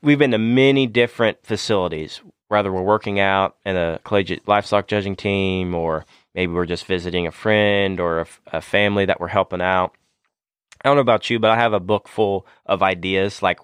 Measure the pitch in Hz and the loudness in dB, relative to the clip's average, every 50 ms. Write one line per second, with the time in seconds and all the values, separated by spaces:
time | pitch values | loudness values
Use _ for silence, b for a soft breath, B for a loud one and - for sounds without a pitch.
0 | - 147 147 143 147 131 117 110 110 113 123 131 135 139 135 139 131 117 107 120 | 0 2 4 4 4 2 2 2 2 2 4 4 4 4 4 4 2 2 2 2
1 | 120 113 - - 117 107 - - _ - 110 101 - - 110 95 90 85 80 78 | 2 2 0 0 0 0 -2 -4 _ -6 -6 -4 -2 0 0 0 0 -2 -4 -6
2 | 78 78 - - - 87 - _ _ - 104 104 98 98 92 92 92 101 107 107 | -8 -10 -12 -18 -20 -20 -20 _ _ -2 0 0 0 0 -2 -2 0 0 0 0
3 | - 104 101 101 98 98 98 95 95 - - _ - 101 95 90 85 82 80 - | 0 -2 -2 0 2 2 2 2 0 0 -4 _ -6 -4 -2 -2 -2 -2 -4 -6
4 | - - 107 101 95 82 87 - - 101 104 104 101 - 107 101 98 - 110 104 | -6 -2 0 0 0 -2 -4 -6 -2 0 0 0 0 0 -2 -2 0 -2 -2 -2
5 | 95 101 95 - - 101 98 98 95 95 92 92 90 90 87 85 82 82 80 78 | -2 -4 -6 -6 -4 -2 -2 0 0 0 -2 -2 -2 -4 -4 -4 -2 -2 -4 -6
6 | - b b b b b b 95 92 85 85 87 87 82 87 - - - 92 90 | -8 b b b b b b -4 -4 -2 -2 -2 -4 -4 -4 -6 -6 -4 -4 -4
7 | 82 90 85 90 87 82 - - - 110 107 107 104 101 101 101 98 95 95 87 | -4 -4 -4 -4 -4 -4 -6 -6 -2 0 2 2 2 2 2 0 0 -2 -2 -4
8 | 87 85 82 82 82 - - - _ - - 80 - - - 101 104 104 101 101 | -4 -2 -2 -4 -4 -6 -12 -20 _ -8 -8 -8 -6 -2 0 2 2 2 2 0
9 | 98 95 - - 87 92 107 101 92 - 92 90 90 92 92 92 90 - - _ | 0 0 -2 -4 -4 -4 -2 -2 -2 -2 -4 -4 -2 0 0 0 0 -2 -6 _
10 | _ _ _ _ _ _ _ _ _ _ _ _ _ _ _ - - 135 143 143 | _ _ _ _ _ _ _ _ _ _ _ _ _ _ _ -4 0 2 2 2
11 | 131 117 113 104 - - 120 113 110 110 113 117 117 113 107 98 87 95 107 98 | 4 2 2 2 0 -2 -2 0 2 2 2 2 2 2 0 -2 -2 0 -2 -2
12 | - - - - 107 98 98 95 - b b b b b 98 90 95 95 95 87 | -4 -4 -2 0 0 0 0 -2 -6 b b b b b -2 0 2 0 0 0
13 | 85 92 95 95 95 101 - - 101 92 87 - | -2 -2 0 0 0 -2 -2 -2 -2 -2 -2 -2